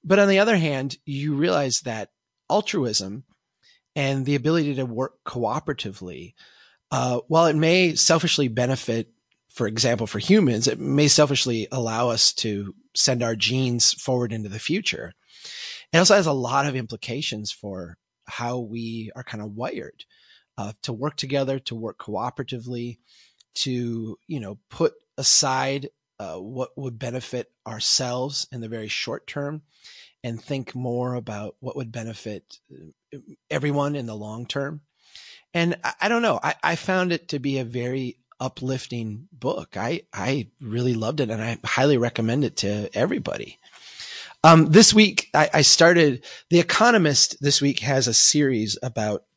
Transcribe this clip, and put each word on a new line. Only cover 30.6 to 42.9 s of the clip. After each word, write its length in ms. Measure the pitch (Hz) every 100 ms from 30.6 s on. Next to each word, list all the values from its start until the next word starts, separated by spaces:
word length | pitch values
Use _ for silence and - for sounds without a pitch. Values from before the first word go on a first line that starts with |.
| 123 127
more 400 | 127 120 123 123
about 400 | 113 104 104 -
what 160 | 127 139
would 160 | 117
benefit, 680 | 117 113 113 107 101 _ - _
uh, 460 | - 80 _ _ 143 - - _
everyone 460 | 151 147 143 143 147
in 100 | 117
the 100 | 107
long 300 | 104 110 120
term. 360 | 139 139 151 _ _ _ - - - _
And 240 | 175 170 170
I, 100 | 147 -
I 80 | 202
don't 120 | 233
know, 180 | 233 131
I, 100 | 147 -
I 140 | 156 165
found 380 | - 185 180
it 160 | 170 -
to 100 | 143
be 180 | 135 135
a 60 |
very 540 | 117 123 123 135 123 - _ _
uplifting 880 | 127 - 131 131 - 120 113 107 156
book. 440 | 131 - - - -
I, 280 | 117 170 _
I 360 | - 110 139 - _
really 320 | 117 117 127
loved 280 | 113 110 151
it, 100 | 117
and 100 | 113
I 160 | 110 117 -
highly 320 | - 139 135
recommend 460 | 117 - 113 131
it 140 | 131 -
to 320 | 98 104 101